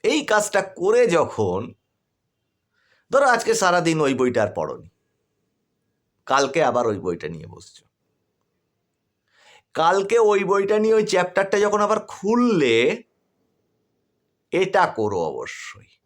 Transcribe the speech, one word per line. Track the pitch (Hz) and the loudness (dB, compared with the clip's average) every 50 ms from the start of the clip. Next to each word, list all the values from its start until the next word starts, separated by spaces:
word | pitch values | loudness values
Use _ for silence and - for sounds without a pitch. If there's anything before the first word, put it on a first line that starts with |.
| - | 0
এই | 214 285 311 - | 0 -2 -2 0
কাজটা | - 214 208 208 - - 196 185 - - - | 0 0 0 0 0 -2 -2 -4 -4 -8 -4
করে | 175 196 220 247 247 202 170 | 0 2 4 4 4 4 2
যখন, | 156 127 - - - 107 92 87 95 120 - - _ _ _ _ _ _ _ _ _ _ _ _ _ _ _ _ _ _ _ _ _ _ _ _ _ _ _ | 2 0 0 -2 -2 -2 -2 -2 -4 -6 -10 -16 _ _ _ _ _ _ _ _ _ _ _ _ _ _ _ _ _ _ _ _ _ _ _ _ _ _ _
ধরো | - 277 277 262 240 | 2 2 4 4 2
আজকে | 226 - 214 220 | 2 0 -2 0
সারাদিন | - 196 180 175 180 165 165 160 156 | 2 2 2 2 2 2 0 0 2
ওই | 151 139 135 | 2 0 2
বইটা | 117 127 127 123 117 | 2 0 0 2 0
আর | 107 104 - | -2 0 -2
পড়োনি, | 85 78 71 65 - - - _ _ _ _ _ _ _ _ _ _ _ _ _ _ _ _ _ _ _ _ _ _ _ _ _ _ _ | -6 -6 -6 -8 -14 -16 -20 _ _ _ _ _ _ _ _ _ _ _ _ _ _ _ _ _ _ _ _ _ _ _ _ _ _ _
কালকে | - 131 139 139 131 - 165 151 127 | 0 0 0 0 0 0 0 0 0
আবার | 117 123 117 | 0 0 -2
ওই | 113 107 92 | -2 -2 -2
বইটা | 87 90 87 85 - - | -4 -6 -6 -6 -10 -12
নিয়ে | 85 80 - - 95 | -12 -14 -18 -20 -20
বসছো, | - - - _ - _ _ _ _ _ _ _ _ _ _ _ _ _ _ _ _ _ _ _ _ _ _ _ _ _ _ _ _ _ _ _ _ _ - - _ _ _ _ | -20 -20 -20 _ -20 _ _ _ _ _ _ _ _ _ _ _ _ _ _ _ _ _ _ _ _ _ _ _ _ _ _ _ _ _ _ _ _ _ -20 -20 _ _ _ _
কালকে | 151 160 170 185 196 196 196 220 233 220 208 | 0 2 2 2 2 0 2 2 4 4 4
ওই | 208 196 196 | 4 2 0
বইটা | 175 196 202 196 196 214 214 | 0 0 0 2 0 0 0
নিয়ে | 214 220 226 220 | 2 2 2 2
ওই | 208 - | 2 0
চ্যাপ্টারটা | 190 180 180 180 - 196 196 196 208 202 | 0 0 0 0 -2 -2 -2 0 0 0
যখন | 208 208 208 208 208 | 0 0 0 0 0
আবার | 208 220 214 - - | 0 -2 -4 -4 -12
খুললে, | - - 185 202 226 240 247 240 220 170 139 120 113 113 120 151 208 240 - _ _ _ _ _ _ _ _ _ _ _ _ _ _ _ _ _ _ _ _ _ _ _ _ _ _ _ _ _ | -16 -8 -4 0 0 2 2 2 2 2 2 2 2 2 2 0 -2 -4 -10 _ _ _ _ _ _ _ _ _ _ _ _ _ _ _ _ _ _ _ _ _ _ _ _ _ _ _ _ _
এটা | - 170 190 190 - 196 175 - - - | -2 -2 -2 0 2 0 0 0 0 -2
করো | 107 104 101 90 82 76 | -2 -2 -2 -2 -4 -4
অবশ্যই। | 67 58 60 - - - - - - - - _ _ _ _ | -6 -8 -10 -12 -14 -16 -16 -18 -18 -20 -20 _ _ _ _